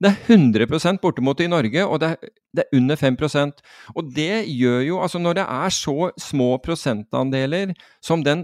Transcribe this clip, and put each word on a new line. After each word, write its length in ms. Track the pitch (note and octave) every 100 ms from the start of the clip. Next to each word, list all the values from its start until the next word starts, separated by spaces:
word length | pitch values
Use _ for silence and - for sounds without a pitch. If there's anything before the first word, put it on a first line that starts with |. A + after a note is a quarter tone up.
Det 100 | G3+
er 140 | G3+ -
hundre 380 | A3 C3 G#2 A2+
prosent 320 | D3+ F3 F#3+
bortimot 400 | F3+ B2 C3 C#3
i 80 | E3+
Norge, 380 | F3 A2 C#3+ G3
og 140 | D3+
det 140 | D#3+ E3
er, 160 | - - _ -
det 80 | -
er 120 | C3+
under 200 | B2+ D3+
fem 160 | C#3 B2+
prosent. 460 | D3+ D3 C#3+ - _ - - -
Og 140 | D#3+ C3+
det 280 | D#3 A3 G3+
gjør 300 | B2+ B2 B2
jo, 140 | C#3 F3+
altså, 220 | F3+ F3
når 140 | E3+ E3+
det 80 | F#3+
er 180 | B2+ F3+
så 380 | - - C#3+ F3+ -
små 360 | - C#3+ B2 B2+
prosentandeler 1080 | - E3 C#3+ G#2+ G#2+ B2+ C3 C3+ C3+ E3+ G3 F3 _ _
som 200 | - E3 C#3+
den 180 | D#3+